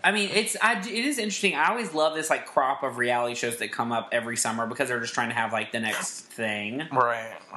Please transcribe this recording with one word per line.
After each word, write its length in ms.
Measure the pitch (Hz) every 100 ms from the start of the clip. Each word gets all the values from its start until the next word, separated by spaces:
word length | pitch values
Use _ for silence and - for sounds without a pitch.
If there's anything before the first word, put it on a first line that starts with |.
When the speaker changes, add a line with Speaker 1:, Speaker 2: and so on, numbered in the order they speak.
Speaker 1:
I 80 | 180
mean, 200 | 208 196
it's, 240 | 202 220 -
I, 180 | 220 214
it 80 | 214
is 320 | 220 277 285
interesting. 340 | 214 - 190 147
I 140 | 170
always 240 | 233 214
love 220 | 156 156 156
this, 140 | 151
like, 160 | 139 -
crop 340 | 147 131 135
of 160 | 131 120
reality 380 | 120 120 120 120
shows 220 | 120 117
that 140 | 107
come 200 | - 120
up 180 | 117 -
every 240 | 117 113 117
summer 300 | 117 113 113
because 240 | 120 127
they're 100 | 120
just 140 | 117
trying 160 | - 117
to 60 | 117
have, 180 | 113
like, 180 | 110 110
the 80 | 117
next 420 | 110 101 - -
thing. 640 | - - 110 104 104 131 160
Speaker 2:
Right. 460 | 131 120 117 113 90 -